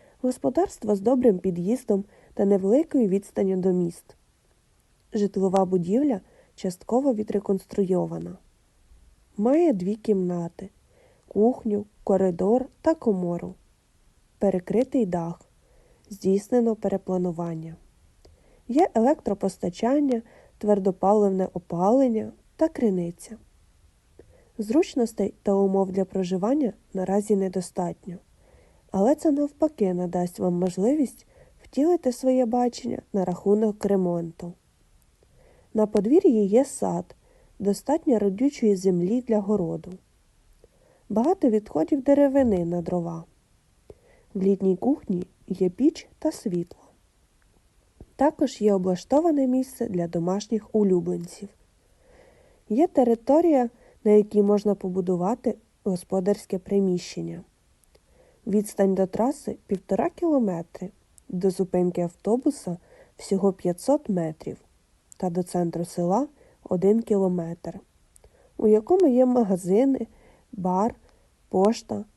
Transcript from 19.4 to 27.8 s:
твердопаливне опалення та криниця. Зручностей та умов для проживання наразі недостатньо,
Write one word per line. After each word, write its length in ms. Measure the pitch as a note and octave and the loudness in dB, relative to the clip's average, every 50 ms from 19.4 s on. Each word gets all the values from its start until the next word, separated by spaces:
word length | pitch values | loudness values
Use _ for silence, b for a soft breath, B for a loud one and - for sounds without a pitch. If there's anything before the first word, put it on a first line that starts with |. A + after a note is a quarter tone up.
| - F#3+ - - - F3+ F3 - - A#3 C4+ D4+ D4 C4+ B3 A3+ A3+ b b b b b b b | -4 -6 -6 -4 -8 -8 -6 -4 -2 0 0 2 0 0 -2 -4 -6 b b b b b b b
твердопаливне 920 | - G#3 G#3 G3+ F#3+ G3 F3+ - - F#3+ G#3+ G#3+ G#3 G3 F#3+ F#3 F#3 - - | 0 2 2 2 2 0 -2 0 2 2 4 4 4 2 2 0 -2 -4 -6
опалення 800 | F3+ - - F3 E3+ F3+ G3+ A#3+ C#4 C4+ B3 A3+ G#3+ G#3+ A3 - _ _ _ _ | -10 -10 -8 -4 -2 2 2 4 4 4 2 0 -2 -6 -8 -12 _ _ _ _
та 120 | - D#4+ D#4+ | -2 -2 -2
криниця. 720 | D#4+ - B3 G#3+ F#3+ F3+ F3 E3+ F3 - - - A3 - _ _ _ _ _ _ _ _ _ _ _ _ _ _ _ b b b b b b b b b | -2 0 0 0 0 0 -4 -6 -8 -12 -16 -20 -20 -20 _ _ _ _ _ _ _ _ _ _ _ _ _ _ _ b b b b b b b b b
Зручностей 760 | G#3 G#3 A#3 D#4 G4 - - C#4 A#3 A3+ - - G3 - - _ - | -4 0 2 2 2 0 0 -2 -2 -2 -2 -2 -4 -4 -4 _ -2
та 100 | G#3 G3 | 0 2
умов 380 | G3 G3 G3 F#3+ G3 G3 F#3+ | 2 2 2 2 2 0 0
для 140 | F#3 G3 F#3+ | 0 -2 -2
проживання 680 | F#3 - F#3+ F#3+ F3 F#3+ F3+ F#3 A3 C#4 D#4 C#4+ A3+ - _ _ _ - | -2 -2 -4 -4 -2 -2 -2 0 0 0 0 0 -2 -4 _ _ _ -8
наразі 420 | F#3 F#3 F#3+ F#3+ G#3 G#3 G#3 G#3+ | -6 -4 0 0 0 0 0 0
недостатньо, 840 | G3 F#3+ F#3+ F3+ F#3+ F3+ - - - | 0 0 -2 -4 -6 -8 -8 -6 -6